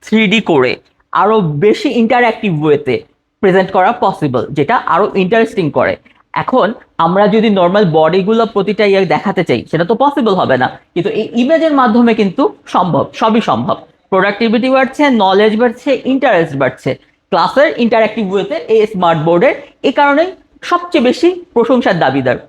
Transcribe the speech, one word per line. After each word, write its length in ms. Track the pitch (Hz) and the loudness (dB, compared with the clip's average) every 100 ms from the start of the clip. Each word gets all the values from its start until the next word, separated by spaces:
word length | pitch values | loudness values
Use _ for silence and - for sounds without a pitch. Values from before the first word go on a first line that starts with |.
| - | 0
থ্রি 220 | 214 220 | 0 2
ডি 140 | 220 | 0
করে 340 | - 156 127 - _ _ _ | 2 2 2 -2 _ _ _
আরো 300 | - 185 220 | -2 2 2
বেশি 480 | 175 147 202 220 302 | 0 0 0 2 -2
ইন্টারঅ্যাক্টিভ 760 | 240 226 247 240 220 214 156 | 0 0 2 0 -2 -4 -2
ওয়েতে 400 | 151 147 147 117 - _ _ _ | 0 0 0 -6 -6 _ _ _
প্রেজেন্ট 320 | 202 180 185 | 0 2 0
করা 200 | 202 185 | 0 0
পসিবল, 560 | 240 208 190 147 123 101 | 0 -2 -2 -4 -2 -4
যেটা 260 | 147 139 - | -4 0 -2
আরো 360 | - 165 208 202 | 0 0 0 0
ইন্টারেস্টিং 560 | 185 226 226 214 160 | 0 0 0 -2 -2
করে। 260 | 135 95 92 _ _ _ | 0 -2 -2 _ _ _
এখন 400 | - 156 254 175 247 - _ | -8 -2 0 0 -4 -16 _
আমরা 300 | 165 185 208 | 0 2 2
যদি 220 | 214 220 | 2 2
নরমাল 360 | 196 175 202 208 | 2 2 2 2
বডিগুলো 600 | 156 156 180 185 226 226 | 2 2 2 0 0 0
প্রতিটা 400 | 202 190 202 208 | -2 -4 0 0
ইয়ে 200 | 196 190 | 2 0
দেখাতে 380 | 147 208 190 | -2 -2 -4
চাই, 220 | 170 123 - | -2 -2 -2
সেটা 140 | 156 170 | -4 -2
তো 100 | 226 | 0
পসিবল 380 | 269 277 226 185 | 0 0 0 0
হবে 220 | 127 131 | 0 0
না, 100 | 123 - _ | -2 -6 _
কিন্তু 160 | - 175 | -6 -4
এই 200 | - 220 226 | -4 -4 -2
ইমেজের 320 | 254 320 320 | 0 2 2
মাধ্যমে 400 | 285 247 220 240 | 2 2 2 2
কিন্তু 420 | 226 202 175 285 - - | 2 -2 0 -4 -4 -6
সম্ভব, 400 | - 180 143 113 | -4 -2 -2 -4
সবই 280 | - 226 220 | -2 0 0
সম্ভব। 360 | - 123 135 - - _ _ | 0 -4 -2 -6 -8 _ _
প্রোডাক্টিভিটি 600 | 190 190 202 226 233 254 | 0 0 0 0 0 0
বাড়ছে, 340 | 262 262 - 294 | 0 0 0 0
নলেজ 460 | 240 190 190 214 214 | 2 2 4 2 2
বাড়ছে, 460 | 247 226 - 254 - | -2 -2 -4 -2 -2
ইন্টারেস্ট 500 | 262 262 196 165 143 | -2 2 0 0 -2
বাড়ছে, 400 | 131 127 - 127 _ _ _ | -4 -2 -8 -8 _ _ _
ক্লাসের 440 | 185 180 262 302 - | -2 0 2 0 2
ইন্টারঅ্যাক্টিভ 560 | 240 226 214 220 202 | 0 2 0 -2 -4
ওয়েতে 220 | 196 196 302 | -4 -4 -6
এই 320 | - 220 208 | -2 0 0
স্মার্ট 320 | 185 175 165 | 0 0 0
বোর্ডের। 360 | 156 175 233 - - _ | 2 2 2 0 -10 _
এই 80 | - | -4
কারণেই 400 | 277 285 285 359 381 _ _ | 0 2 2 0 -4 _ _
সবচেয়ে 420 | - 349 359 330 | -4 -4 -2 0
বেশি 400 | 254 - 339 370 - | 0 2 0 0 -6
প্রশংসার 460 | - 226 254 233 180 | -2 2 2 0 0
দাবিদার। 380 | 151 135 127 117 | 0 0 -2 -4